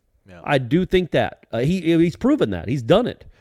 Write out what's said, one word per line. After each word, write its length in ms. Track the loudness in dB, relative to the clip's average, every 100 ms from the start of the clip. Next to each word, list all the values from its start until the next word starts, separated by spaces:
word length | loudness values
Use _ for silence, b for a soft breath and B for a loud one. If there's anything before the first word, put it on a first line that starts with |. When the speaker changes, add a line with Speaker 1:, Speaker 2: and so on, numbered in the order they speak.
| _ _ -20
Speaker 1:
Yeah. 120 | -14
Speaker 2:
I 140 | -2 -2
do 280 | 0 0 2
think 260 | 0 0
that. 340 | -2 -2 -6 _
Uh, 80 | -4
he, 220 | -2 -2
he's 340 | 2 2 2 0
proven 360 | 0 2 0
that. 180 | -2 -4
He's 120 | -6
done 260 | 2 2 2
it. 180 | -6 -16 -12